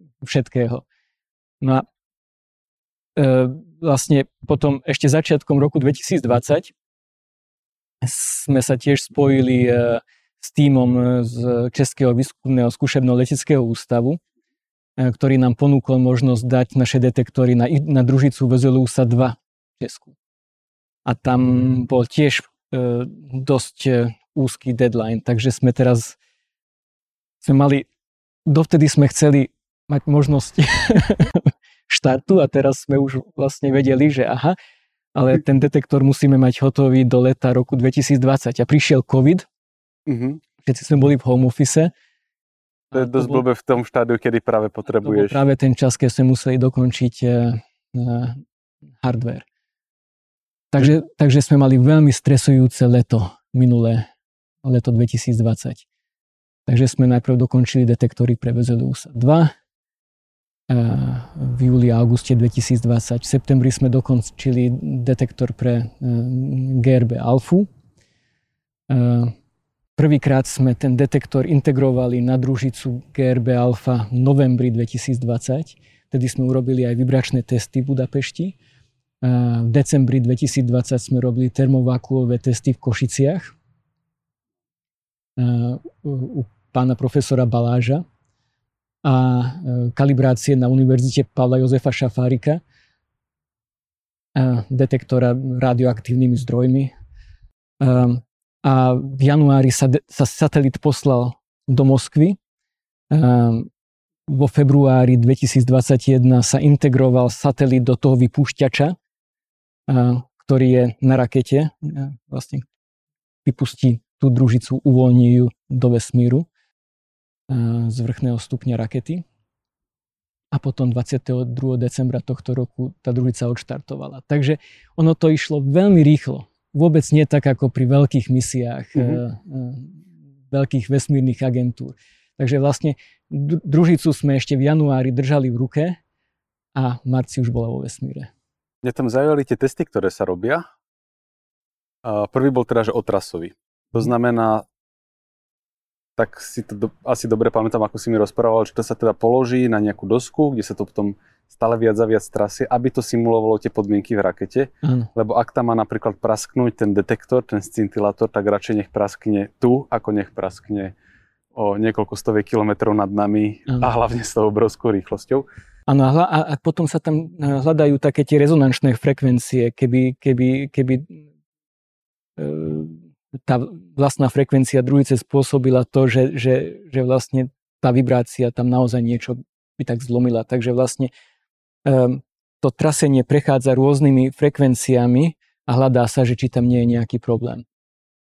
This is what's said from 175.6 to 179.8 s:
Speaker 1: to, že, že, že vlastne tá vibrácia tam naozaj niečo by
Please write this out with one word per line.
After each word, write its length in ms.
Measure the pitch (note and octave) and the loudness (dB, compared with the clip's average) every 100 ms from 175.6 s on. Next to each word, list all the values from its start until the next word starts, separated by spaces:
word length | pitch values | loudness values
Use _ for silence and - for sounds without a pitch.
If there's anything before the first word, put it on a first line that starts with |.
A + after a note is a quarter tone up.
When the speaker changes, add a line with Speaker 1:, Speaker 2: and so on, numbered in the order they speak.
| C3 B2+ | 2 0
Speaker 1:
to, 240 | B2 C#3 C3 | 0 0 2
že, 280 | B2 C3 D3+ | 2 0 -2
že, 180 | B2 B2+ E3 - F#3 | 0 0 -2 -12 -8
že 120 | C3+ | -4
vlastne 440 | B2+ C3 - C3 B2+ _ _ _ | 0 -2 -2 -4 -4 _ _ _
tá 80 | C3+ | 0
vibrácia 640 | B2 B2 B2 A#2+ - A#2+ | 2 2 0 -2 -4 -4
tam 160 | - B2 | -2 0
naozaj 320 | B2 B2+ B2 | 0 0 0
niečo 400 | A#2 A#2+ - B2 - _ _ | -2 -4 -6 -12 -14 _ _
by 80 | - | -10